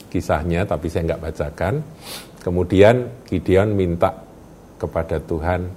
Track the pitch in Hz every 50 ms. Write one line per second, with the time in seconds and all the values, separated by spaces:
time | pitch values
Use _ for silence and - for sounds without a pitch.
0 | - - - 92 - - 90 76 78 87 85 85 92 85 87 78 73 85 - 92
1 | 85 80 78 78 80 78 78 - 78 76 76 - - - 131 151 156 - - -
2 | - - - - - - - - - 90 87 90 90 87 95 92 101 107 120 123
3 | 123 123 123 - - - 98 87 - - 92 95 101 110 104 98 92 87 85 85
4 | 92 92 - - - - - - - - - - - - - - - 80 78 82
5 | 82 - 82 76 - - 85 80 78 87 90 87 90 92 95